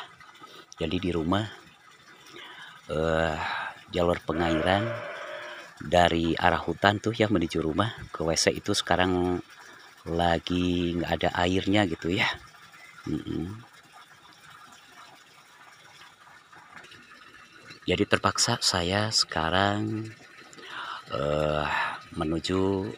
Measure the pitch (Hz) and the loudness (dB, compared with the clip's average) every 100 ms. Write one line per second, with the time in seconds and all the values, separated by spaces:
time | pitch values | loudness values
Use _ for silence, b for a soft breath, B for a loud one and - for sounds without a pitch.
0 | - - - - B B B - 80 90 | -10 -18 -20 -20 B B B -6 -4 -2
1 | 92 85 80 98 107 - - - - - | -2 -2 0 0 -2 -10 -20 -20 -20 -20
2 | - B B B B B B B - 76 | -20 B B B B B B B -4 0
3 | 82 80 82 80 78 B B B - 87 | 2 2 0 -2 -4 B B B -6 0
4 | 87 87 - 80 85 80 82 98 113 - | 2 2 -2 -2 0 2 2 2 0 -6
5 | - - B B B B B - 73 87 | -10 -12 B B B B B -12 2 6
6 | 87 85 82 - 87 80 - 85 101 104 | 6 6 2 4 2 2 -2 2 2 4
7 | 107 113 107 95 85 82 80 80 113 - | 0 0 2 2 2 0 0 0 0 -2
8 | - - 80 80 - - - 101 - 85 | -12 -4 0 2 2 2 -2 -2 2 4
9 | 92 90 90 87 - - B B B B | 4 4 2 0 -6 -18 B B B B
10 | 82 85 85 82 - 90 90 87 87 85 | -4 0 2 2 0 0 0 0 0 -2
11 | 78 82 87 - 87 95 98 104 95 78 | -2 -2 0 0 2 2 2 2 2 -2
12 | 80 98 - - - - - - - - | -2 0 -2 -4 -12 -20 -20 -20 -20 -14
13 | - 78 80 78 87 113 - - - - | -6 -6 -4 -6 -6 -10 -18 -20 -20 -20
14 | - - - - - - - - - - | -20 -20 -20 -20 -20 -20 -20 -20 -20 -20
15 | - - - - - - - - - - | -20 -20 -20 -20 -20 -20 -20 -20 -20 -20
16 | - - - - - - - - - - | -20 -20 -20 -20 -20 -20 -20 -20 -20 -20
17 | - - - - - - - - - 90 | -20 -20 -20 -20 -20 -20 -20 -8 0 2
18 | 101 - 98 - - 120 - 92 87 101 | 2 2 2 2 0 2 0 0 2 0
19 | 110 - - 82 80 90 101 104 110 110 | 2 0 0 0 2 4 2 2 -2 -4
20 | 110 - - - - B B B B B | -8 -14 -20 -20 -20 B B B B B
21 | - - 73 76 76 76 73 B B B | -6 -2 0 2 2 0 0 B B B
22 | - 87 80 82 - 92 95 95 104 | -10 -4 -2 -2 0 2 2 0 -2